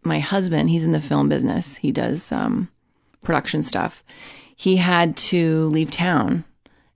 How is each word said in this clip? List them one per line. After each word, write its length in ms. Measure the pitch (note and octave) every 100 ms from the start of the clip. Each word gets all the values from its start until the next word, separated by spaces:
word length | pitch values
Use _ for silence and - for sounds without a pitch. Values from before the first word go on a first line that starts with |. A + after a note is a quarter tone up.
my 160 | E3 D#3
husband, 500 | C#3+ G3 F#3 D#3+ E3
he's 160 | E3 D#3+
in 60 |
the 100 | D#3
film 280 | D3 C#3+ C#3+
business. 480 | C#3+ - - - -
He 140 | D3
does, 400 | - - D3+ -
um, 380 | - - - F3+ _ _ _ _ _
production 400 | - D#3+ - D#3
stuff. 400 | - F#2 - - _ - - - - -
He 220 | F#3 F#3
had 380 | F3 F3 E3+ D#3
to 480 | - F3 E3 D#3+ D#3+
leave 240 | D#3 D#3+
town, 520 | - F3+ D#3 G2+ E3 - _ _ _ _